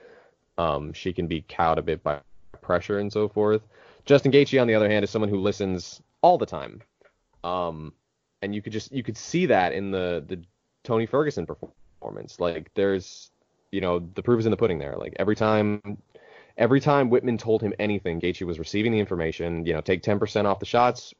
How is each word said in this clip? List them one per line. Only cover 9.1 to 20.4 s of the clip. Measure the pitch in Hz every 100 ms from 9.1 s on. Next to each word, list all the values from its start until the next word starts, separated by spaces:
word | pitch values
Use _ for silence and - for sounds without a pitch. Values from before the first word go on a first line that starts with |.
| 107
see | - 170 175
that | 101 90
in | 82 98
the, | 95 90 87 76
the | 92 85 _ _ _
Tony | - 113 113
Ferguson | 131 151 120 80
performance. | 76 - _ - _ - 50 - -
Like, | 87 82 78
there's, | - 98 98 92 - - _ _ _ _
you | 98
know, | 92 87 85
the | 98
proof | 107 120
is | 110
in |
the | 101
pudding | 113 82
there. | 71 -
Like, | - -
every | 95 107
time, | 110 107 104 104 101 101 _ - - - - -
every | 113 135
time | 143 143 127
Whitman | 117 120 113
told | 110 110
him | 104 -
anything, | 104 104 95 82
Gaethje | 87 90 87
was | 80
receiving | 82 101 113
the | 110
information, | 101 90 82 - 85 85 82
you |
know, | 78
take | 78 92
ten | - 101
percent | 107 107